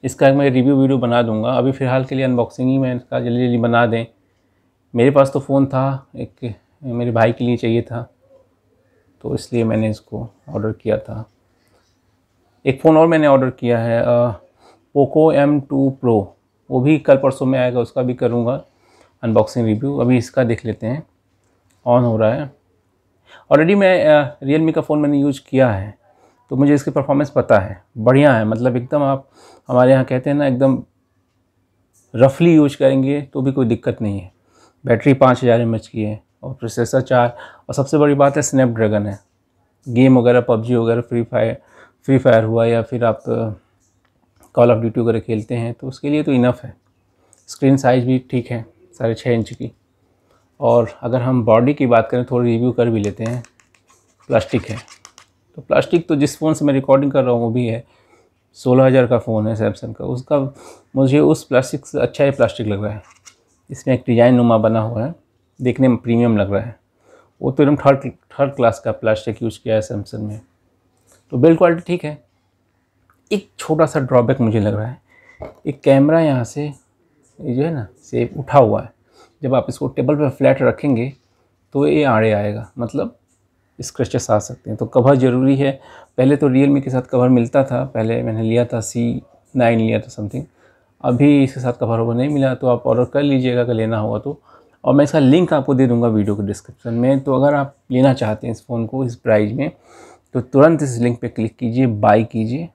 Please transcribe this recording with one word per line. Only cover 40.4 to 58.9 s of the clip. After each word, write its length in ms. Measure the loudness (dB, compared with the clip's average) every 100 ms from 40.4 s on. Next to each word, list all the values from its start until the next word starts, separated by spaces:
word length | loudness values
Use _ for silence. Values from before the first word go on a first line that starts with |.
पबजी 340 | 2 -2 0
वगैरह, 260 | -2 0 -2
फ्री 220 | -2 -6
फायर, 400 | -4 -2 -2 -4 _ _ -20 _
फ्री 140 | 0 2
फायर 260 | 4 4
हुआ 200 | 2 0
या 180 | 0 0
फिर 220 | -2 -2
आप, 180 | -2 -2 -4
अ, 260 | -4 -4 -8 _ _ _ _ _ _ _ _ _ 2
Call 160 | 4
of 80 | 4
Duty 140 | 0 -2
वगैरह 220 | -2 -2
खेलते 340 | -4 -6 -6
हैं 200 | -8 -8
तो 140 | -10 -14
उसके 220 | -10 -4
लिए 120 | -4
तो 100 | 0
इनफ 320 | 2 2 0
है। 120 | -10 -20 _ _ _ _ _ _ _
स्क्रीन 280 | -2 2 2
साइज़ 280 | 2 0
भी 140 | 0 -4
ठीक 320 | -2 -8 -6
है, 160 | -10 -12 _ _ _
साढ़े 160 | -6
छः 160 | -4 -2
इंच 220 | -2 -4
की। 200 | -10 -14 _ _ _ _ _ _ _ _ _
और 380 | 2 2 0 -4
अगर 200 | -6 -4
हम 220 | 0 0
बॉडी 300 | 4 4 4
की 120 | 0 2
बात 220 | 2 2
करें, 140 | -4
थोड़ी 260 | -2 -2 0
रिव्यू 220 | 0 0
कर 180 | 0 0
भी 100 | 0
लेते 240 | -4 -6
हैं। 180 | -8 -8 -12 _ _ _ _ _ _ _ _
प्लास्टिक 360 | -2 0 -6
है, 360 | -6 -14 -14 -20 -20 _ _ _ _ -20
तो 60 |
प्लास्टिक 440 | -2 0 2 -2 0
तो 80 | -2
जिस 200 | -2 -2
फ़ोन 160 | -4
से 100 | -2
मैं 100 | 0
रिकॉर्डिंग 380 | -2 2 2 2
कर 120 | 0
रहा 80 | 0
हूँ 80 | 0
वो 100 | 0
भी 160 | -2 -4
है, 180 | -6 -10 _ _ _ _ _ _ _
सोलह 280 | 2 4
हज़ार 200 | 6